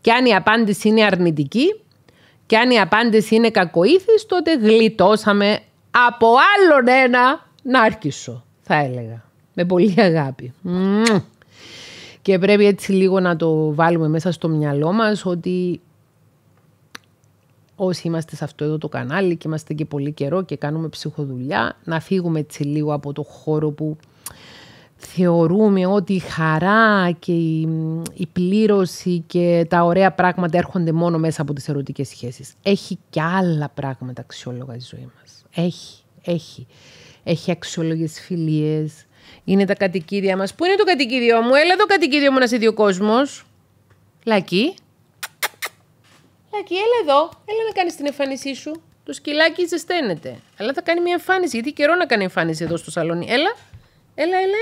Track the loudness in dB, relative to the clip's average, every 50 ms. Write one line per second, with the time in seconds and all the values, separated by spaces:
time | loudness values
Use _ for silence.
0 | 2 2 2 4 4 4 4 4 2 2 2 2 2 0 -2 0 0 2 4 4
1 | 4 4 2 2 0 0 0 -2 -4 -2 0 0 0 0 0 -4 _ _ _ _
2 | _ _ _ _ _ _ _ _ _ _ 2 2 4 4 4 4 4 2 2 2
3 | 2 4 4 2 2 4 2 4 4 4 4 2 0 2 2 2 4 4 4 4
4 | 4 4 2 2 2 0 -2 0 2 0 0 2 4 4 6 6 4 4 4 4
5 | 4 4 4 4 2 2 2 2 2 2 0 -2 -6 _ _ _ _ _ 2 4
6 | 4 4 2 4 4 6 6 6 6 4 6 6 6 6 6 6 4 4 4 4
7 | 4 4 4 4 2 2 2 -2 _ _ _ _ _ 0 2 4 4 2 0 -2
8 | -6 -6 -6 -6 -12 -14 -14 -16 _ _ _ _ _ 0 0 0 0 -2 -4 -8
9 | -10 -10 -14 -16 -20 _ _ _ _ _ _ -4 -2 0 2 2 2 4 4 4
10 | 2 4 2 0 -2 -4 -6 -10 -16 -16 -16 _ -8 -6 -4 -2 0 0 0 2
11 | 2 2 2 0 -2 _ _ _ _ _ _ -20 -20 -20 -20 -20 -20 -20 -20 -20
12 | -20 -20 -20 _ _ 0 0 2 4 2 4 4 4 4 2 0 -2 -2 0 2
13 | 2 2 2 2 2 0 0 0 0 0 0 0 0 -2 0 2 2 2 2 2
14 | 0 0 0 0 -2 -4 -4 -2 -4 -2 -2 0 -2 -2 -2 -2 -2 0 0 0
15 | 0 0 -2 -2 -4 -6 -6 -4 -4 -4 -4 -2 -2 -4 -6 -8 _ _ _ _
16 | _ _ _ _ _ _ _ _ _ _ _ _ _ _ _ _ _ _ _ -20
17 | _ _ _ _ _ _ _ _ _ _ _ _ _ _ _ -4 -4 -4 -4 -4
18 | -6 -6 -6 -6 -8 -10 -10 -12 -12 -12 -8 -6 -6 -4 -4 -4 -6 -8 -8 -8
19 | -8 -4 -2 -2 0 -2 -2 -4 -6 -8 -8 -8 -8 _ -8 -8 -8 -6 -6 -6
20 | -6 -8 -6 -6 -6 -4 -4 -4 -6 -6 -10 -8 -6 -6 -6 -6 -8 -8 -10 -12
21 | -12 -12 -8 -8 -10 -8 -8 -10 -8 -4 -4 -4 -4 -4 -6 _ _ -6 -6 -6
22 | -4 -2 -4 -2 -2 -2 -2 -2 -4 -8 -8 -8 -6 -4 -4 -4 -2 -4 -4 -6
23 | -6 -8 -10 -10 -12 -12 -14 -10 -4 -4 -2 -2 -2 -4 -4 -4 -6 -8 -8 -10
24 | _ _ _ _ _ -18 -18 -18 -20 -20 -20 -20 -20 -20 -20 -20 -20 _ _ _
25 | -20 -10 -2 0 2 2 4 4 2 2 2 2 4 4 4 2 2 0 0 0
26 | 0 -2 -4 -4 -4 -6 -4 -2 0 0 0 0 2 2 4 4 4 4 4 2
27 | 0 0 -2 -4 -4 -2 -2 0 0 0 -2 -2 -2 -4 -4 -4 -4 -6 -6 -6
28 | -8 -10 -10 -10 -10 -8 _ -4 -2 0 2 2 2 2 2 2 0 -2 -4 -8
29 | -4 -4 -4 -4 -4 _ -2 0 2 2 2 2 2 2 2 2 2 2 4 4
30 | 2 2 2 2 0 0 0 0 -4 0 0 -2 -2 -2 -4 -2 -2 0 0 0
31 | 0 0 0 0 -2 -2 -2 -4 -6 -6 -6 -8 -6 -6 -6 -6 -6 -8 -8 -8
32 | -10 -10 -10 -14 -14 -14 -14 -14 -20 -20 _ _ _ 0 0 0 -2 -10 -12 -14
33 | _ _ -6 -4 -2 -2 0 0 0 0 0 -2 -4 -6 _ -8 -8 -8 -8 _
34 | -12 -14 -12 -14 -16 _ -20 -16 -12 -12 -12 -12 -12 -14 -14 -16 -16 -18 -18 -20
35 | -20 -20 _ _ _ _ _ -20 _ _ _ -4 -4 -4 -4 -8 -18 -20 -20 _
36 | _ _ _ _ _ -6 -6 -6 -6 -12 -20 -20 -20 _ _ _ _ -20 -20 -20
37 | -20 -20 -20 _ _ -4 -4 -4 -2 -6 -6 -6 -8 -10 -8 -4 -4 -4 -2 -4
38 | -4 -6 -8 -14 -12 -8 -6 -4 -2 -2 0 0 0 0 -2 -2 -4 -6 -10 -14
39 | _ _ _ _ _ -20 -20 -14 _ 0 2 2 2 0 0 -2 -2 -2 -2 -6
40 | -6 -4 -6 -2 -2 -2 -2 -2 -4 -6 -6 -4 0 0 2 2 2 2 2 0
41 | 0 -2 -2 0 2 4 4 4 4 4 4 4 4 4 4 2 4 2 2 2
42 | 2 0 0 2 2 2 4 2 2 2 0 2 2 0 2 2 2 2 2 0
43 | 0 2 2 2 0 -2 -6 -16 -20 _ _ _ _ _ _ _ _ _ _ _
44 | _ _ _ _ _ 0 0 0 0 0 -2 0 0 -2 -4 -8 _ _ _ _
45 | _ _ _ _ -16 -16 _ _ -10 -10 _ _ -14 -14 _ _ _ _ _ _
46 | _ _ _ _ _ _ _ _ _ _ -10 -10 -8 -6 -6 -2 0 0 0 0
47 | 2 2 2 2 2 0 -6 _ _ -8 -6 -4 -4 -4 -2 -2 -4 -4 -4 -6
48 | -8 -8 -4 -4 -6 -6 -6 -8 -8 -10 -10 -10 -12 -12 -12 -12 _ _ _ _
49 | _ -16 -16 -12 _ -4 0 2 2 2 2 -2 -4 -4 -4 -8 -6 -4 -4 -2
50 | -2 -4 -6 -6 -10 -16 -16 -16 _ _ _ _ -6 -6 -6 -4 -2 -2 -2 0
51 | 0 -2 -2 -4 0 0 0 0 0 -2 -4 -6 -6 -8 -4 0 2 2 2 2
52 | 2 0 0 0 0 -2 -2 -2 -2 -2 -4 -4 -4 -6 -6 -6 -8 -8 -6 -4
53 | -4 -4 -4 -6 -4 -2 -2 0 0 -2 -4 -6 -16 _ -20 -20 _ _ _ _
54 | _ _ _ -6 -4 -2 0 -2 -2 -2 -2 -2